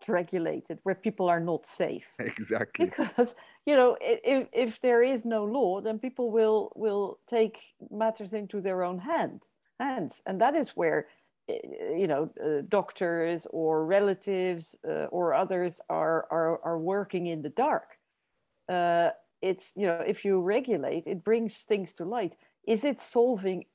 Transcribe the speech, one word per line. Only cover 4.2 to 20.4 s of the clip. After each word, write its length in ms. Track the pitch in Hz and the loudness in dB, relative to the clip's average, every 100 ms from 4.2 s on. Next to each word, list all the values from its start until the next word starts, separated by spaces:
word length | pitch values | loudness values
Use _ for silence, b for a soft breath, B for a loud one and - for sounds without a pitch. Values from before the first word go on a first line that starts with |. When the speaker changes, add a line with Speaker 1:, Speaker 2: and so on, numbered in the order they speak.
Speaker 1:
if, 240 | - 269 - | 2 2 2
if 300 | - 240 - | 0 0 0
there 220 | 254 233 | 2 4
is 220 | 247 262 226 | 4 2 -2
no 200 | 220 208 | -2 0
law, 340 | 262 196 190 | 0 0 0
then 200 | 208 220 | -4 -4
people 320 | 254 254 240 | -6 -4 0
will, 420 | 220 220 214 - - | 4 4 4 0 -2
will 440 | 214 202 196 - - | -2 0 -2 -6 -2
take 300 | 240 220 - - _ - | 2 2 0 -20 _ -12
matters 420 | 208 220 220 196 | -2 -2 -2 -6
into 260 | 214 202 208 | -8 -6 -6
their 220 | 185 185 | -2 -2
own 140 | 180 180 | -2 -4
hand, 500 | 220 330 175 - _ _ _ - | -4 -2 -2 -6 _ _ _ -8
hands. 440 | 277 262 156 - - | -6 -4 -6 -8 -6
And 160 | 190 | 2
that 140 | 233 311 | 4 4
is 140 | 254 | 0
where, 360 | - 165 156 - b b b - | 0 0 0 -2 b b b -8
i-, 120 | - 65 69 92 160 | -8 -8 -8 -4 0
you 120 | 190 | 0
know, 240 | 143 156 - | 0 -2 -4
uh, 200 | 151 147 160 | -2 -2 0
doctors 760 | 202 - - 175 170 165 170 - | -2 -2 -4 -2 0 0 -2 -6
or 340 | 165 160 156 160 | -2 0 0 2
relatives, 920 | 196 202 190 - 185 185 170 160 - 156 | 4 2 0 -2 -2 -2 -4 -10 -12 -6
uh, 180 | 156 151 | -4 -4
or 240 | 175 170 139 | -2 2 2
others 440 | 190 185 180 - - | 2 0 -2 -4 -4
are, 360 | 165 160 165 - | -2 0 0 0
are, 280 | 160 160 165 | 0 0 -2
are 160 | 160 165 | -4 -4
working 480 | 165 196 196 185 175 | -2 -2 -2 -4 -4
in 160 | 160 | -4
the 60 | 151 | -6
dark. 500 | 170 285 220 - - _ _ _ _ _ _ - | -2 0 0 -4 -18 _ _ _ _ _ _ -4
Uh, 420 | 180 175 170 170 - _ _ | 0 2 4 2 0 _ _
it's, 300 | 190 185 - 185 | -4 -4 -6 -2
you 100 | 196 | 0
know, 160 | 170 170 | 0 -2
if 180 | 214 202 | -2 2
you 160 | 190 | 2